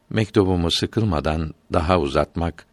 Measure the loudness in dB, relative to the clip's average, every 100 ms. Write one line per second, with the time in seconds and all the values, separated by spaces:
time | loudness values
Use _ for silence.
0 | _ -4 0 2 2 2 0 0 -2 -2
1 | 0 0 0 -2 -4 -8 _ -2 2 2
2 | 2 0 -2 -2 -4 -6 -16